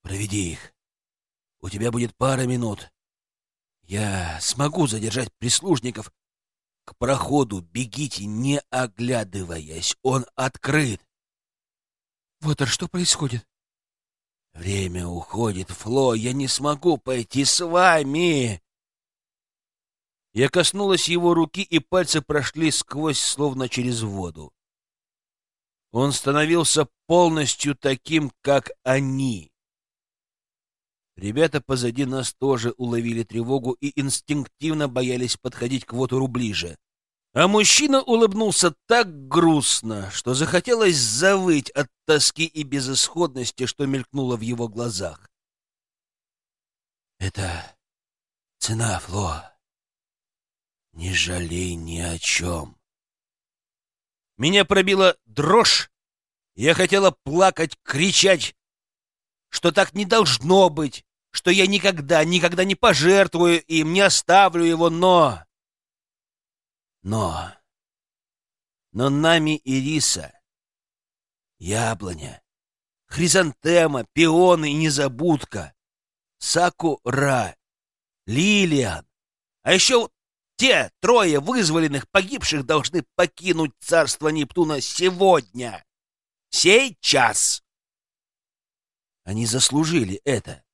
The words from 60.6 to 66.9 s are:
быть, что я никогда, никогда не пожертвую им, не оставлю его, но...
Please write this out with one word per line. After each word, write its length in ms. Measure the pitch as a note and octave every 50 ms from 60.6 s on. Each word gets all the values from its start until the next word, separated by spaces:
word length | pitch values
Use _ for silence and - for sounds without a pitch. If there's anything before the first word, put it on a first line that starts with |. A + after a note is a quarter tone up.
| F#3+ F3
быть, 340 | D3+ D#3 D#3 C3+ - - _ _ _ _ _ _
что 180 | - - _ F3+
я 160 | F#3 G3 F#3+
никогда, 580 | F#3+ G3+ G3+ - G3+ F#3 D#3+ C#3 C#3 E3+ D#3 D#3
никогда 400 | E3 F3+ F3+ E3 F3 F3 F3 F#3
не 120 | G3 F#3+
пожертвую 840 | - - A3+ F3 C3 D3 F3 G3 G3 F#3+ - - E3 F3 F3 E3+ E3 -
им, 260 | - D#3+ D#3+ D#3 D#3
не 80 | E3+ F#3+
оставлю 640 | G3+ F#3 - - - - F3 G3 G3 F#3 E3 E3+ E3+
его, 240 | E3 E3 D#3+ E3+ E3+
но... 580 | E3 E3+ F3+ F#3 F3+ F3 D#3 C3 G#2 E2+ - _ _ _ _ _ _ _ _ _ _ _ _ _ _ _ _ _ _ _ _ _ _ _ _ _ _ _ _ _